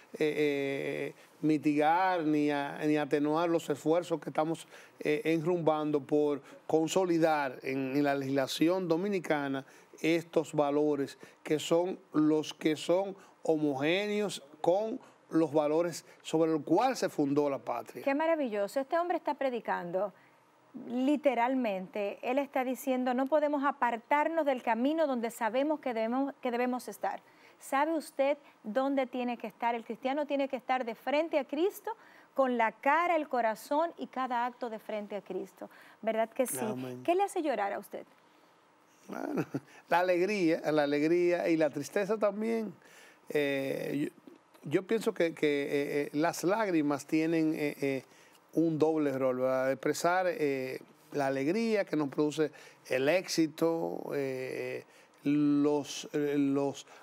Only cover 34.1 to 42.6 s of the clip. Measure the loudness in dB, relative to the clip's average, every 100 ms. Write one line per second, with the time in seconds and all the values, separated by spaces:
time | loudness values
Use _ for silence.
34.1 | -6 -4 -2 -4 -4 -8 -8 -8 -8 -8
35.1 | -10 -6 -8 -8 -12 -18 -18 -20 -8 -2
36.1 | 0 0 0 -2 -2 -2 -4 -6 -4 0
37.1 | 2 2 0 -2 0 -2 -4 -10 -14 -14
38.1 | _ _ _ _ _ _ _ _ _ -14
39.1 | -8 -6 -4 -4 -6 -10 -14 0 2 4
40.1 | 2 2 2 2 2 2 2 2 2 2
41.1 | 4 4 2 2 2 2 0 -4 -2 0
42.1 | 0 0 0 -2 -2